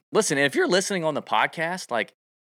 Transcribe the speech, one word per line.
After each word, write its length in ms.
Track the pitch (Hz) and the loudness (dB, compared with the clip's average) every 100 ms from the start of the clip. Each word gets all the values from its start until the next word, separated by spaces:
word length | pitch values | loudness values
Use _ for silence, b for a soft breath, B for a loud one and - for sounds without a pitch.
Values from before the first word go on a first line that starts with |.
| _ | _
listen, 260 | 185 208 143 | 0 2 2
if 180 | 139 320 | 2 2
you're 120 | 339 | 2
listening 360 | 185 190 190 | 2 0 -2
on 100 | 156 | -2
the 80 | 131 | -2
podcast, 720 | - 110 143 - 165 180 - | 0 2 2 0 -6 -6 -4
like, 220 | 117 101 _ _ _ | -4 -4 _ _ _